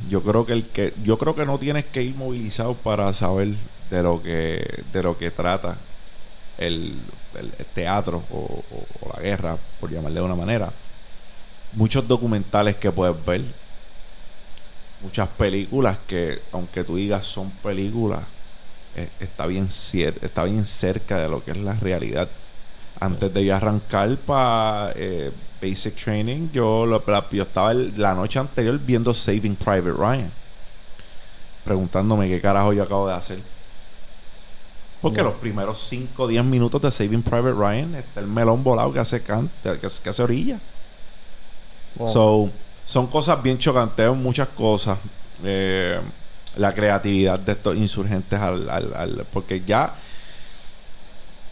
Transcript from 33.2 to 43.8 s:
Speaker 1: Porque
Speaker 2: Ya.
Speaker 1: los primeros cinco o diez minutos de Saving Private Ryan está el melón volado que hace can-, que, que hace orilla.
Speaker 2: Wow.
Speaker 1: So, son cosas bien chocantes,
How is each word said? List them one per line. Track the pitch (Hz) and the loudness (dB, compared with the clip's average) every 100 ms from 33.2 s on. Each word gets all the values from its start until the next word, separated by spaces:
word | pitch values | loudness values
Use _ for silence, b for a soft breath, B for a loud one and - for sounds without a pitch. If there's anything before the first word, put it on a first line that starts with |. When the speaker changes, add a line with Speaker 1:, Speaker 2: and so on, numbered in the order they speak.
| - 95 98 - - - - - - - - - - - - - - - | -4 -6 -8 -8 -8 -8 -8 -8 -6 -6 -8 -10 -8 -8 -8 -8 -8 -2
Speaker 1:
Porque | 165 110 | 0 2
Speaker 2:
Ya. | |
Speaker 1:
los | 143 - | 0 0
primeros | 120 101 98 107 - | -4 -2 -2 -2 -4
cinco | 123 127 - | -4 -6 -2
o | 127 | 2
diez | 117 123 | 4 4
minutos | 127 120 147 | 4 4 2
de | 139 | 0
Saving | - 101 113 | 2 2 2
Private | - 120 127 | 2 2 2
Ryan | 101 101 107 156 160 | 4 4 2 0 -4
está | - 101 | -6 -6
el | 101 | -2
melón | 107 113 117 | 2 4 6
volado | 135 117 123 | 6 4 4
que | 135 | 2
hace | 117 120 | 0 0
can-, | - 104 147 - | 0 0 0 -2
que, | - 90 | -2 -2
que | 98 - - | -2 -4 -4
hace | 98 | 2
orilla. | 120 123 240 226 - - - - - - - - - - - - - - | 2 4 2 0 -4 -4 -6 -6 -8 -6 -8 -6 -4 -6 -8 -8 -6 -2
Speaker 2:
Wow. | 117 | 2
Speaker 1:
So, | 113 110 107 104 98 - - - | 6 8 8 4 0 -6 -6 -2
son | 131 123 | 0 2
cosas | 156 143 151 | 2 2 2
bien | 127 127 | 4 2
chocantes, | 156 127 | 4 4